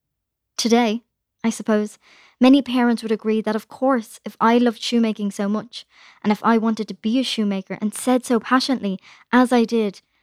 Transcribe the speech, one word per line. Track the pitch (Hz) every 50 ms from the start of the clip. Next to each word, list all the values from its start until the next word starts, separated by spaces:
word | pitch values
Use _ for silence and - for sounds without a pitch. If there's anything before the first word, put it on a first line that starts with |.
| _ _ _ _ _ _ _ _ _ _ _ -
Today, | - 226 226 240 240 220 208 240 _ _ _ _ _ _ _ _
I | - 226
suppose, | 220 - 214 - 220 214 208 214 - _ _ _ _ _ _ _ _ -
many | 247 254 269 285
parents | 254 - 240 254 240 240 233 220 -
would | 220 220
agree | 202 - 220 220 220
that, | 208 214 214
of | 220 - _
course, | - - 254 262 269 240 214 - - - -
if | 214 - -
I | 202 226 233 240
loved | 247 240 226 -
shoemaking | - - 240 233 226 220 214 - 208 202
so | 196 - 202 202
much, | 208 214 214 240 - - - _ _ _ - - - _
and | - 202
if | 214 - -
I | 220 233 226
wanted | 214 226 220 214 214 -
to | 196
be | - - 220 226 269
a | 254
shoemaker | - - - 214 202 196 196 190 - 190 -
and | 208 208 -
said | - - 254 254 254 -
so | - 247 220
passionately, | - - 247 262 - - 262 - - 202 185 - _ - - _ _ -
as | - 247 254 240 254
I | 240 233
did, | 220 233 226 214 202 185 - _ _ _ _